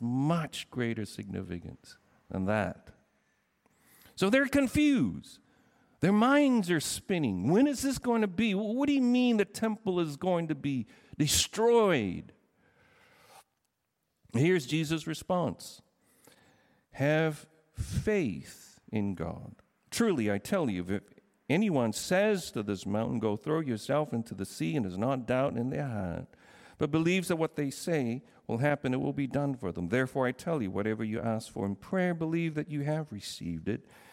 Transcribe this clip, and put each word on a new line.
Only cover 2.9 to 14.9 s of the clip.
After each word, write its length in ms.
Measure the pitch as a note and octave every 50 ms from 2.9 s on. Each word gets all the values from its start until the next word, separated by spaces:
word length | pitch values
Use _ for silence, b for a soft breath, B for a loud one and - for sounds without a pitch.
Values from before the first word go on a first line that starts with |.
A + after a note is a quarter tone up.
| - _ _ _ _ _ _ _ _ _ _ _ _ _ _ b b b b b b b b b b
So 160 | - F#3 G3
they're 160 | A3+ C4+ C#4 B3+
confused. 880 | - C#4+ C#4 A#3 - D4+ D4+ D4 C#4 A3+ C3+ F#2+ D#2 C#2 - - - b b b b b b b b b b b b b
Their 120 | - F3
minds 600 | G3+ G#3+ A3 B3+ C#4 D4 D4 C4+ B3+ A#3 F#3 E3+
are 80 | F3 D#3
spinning. 720 | - - - - - - G3 F3 D3+ A#2 F#2+ F2 F#2 B2
When 160 | E3+ A3 C#4 D4
is 160 | C#4 A3 -
this 160 | C#4 C4 A#3+
going 220 | - B3 A#3 A3+
to 60 | G#3+ G3+
be? 260 | F3 E3 A3+ A3+ F#3+
Wh-, 200 | F#3+ A3 G#3 A3
what 140 | B3+ C#4+ C#4+
do 60 | C#4+
you 100 | C#4 B3+
mean 340 | A#3+ B3 B3 B3 B3 A#3 G#3
the 80 | G3
temple 540 | - - - A3 A3 G#3 - - F#3+ F#3 F3
is 180 | E3+ D#3 C#3+ C#3
going 300 | - F#3 F3+ E3+ E3+ D#3
to 80 | D3+
be 320 | C#3 - C#3+ C#3 B2+ A2 B B B B B B
destroyed? 1200 | - D#3 C#3+ - - - - - G3+ A3 A#3 A#3 A#3 A3 G3 E3+ C3 G#2 F#2+ E2+ E2 - - - _ _ _ b b b b b b b b b b b b b b b b b b b _ _ _ _ _ _ _ _ _ _ _ _ _ _ _ _ _ -
Here's 320 | A#2 D3 E3+ F#3 F3 C3
Jesus' 400 | A#2 C#3+ D#3+ D#3+ C#3+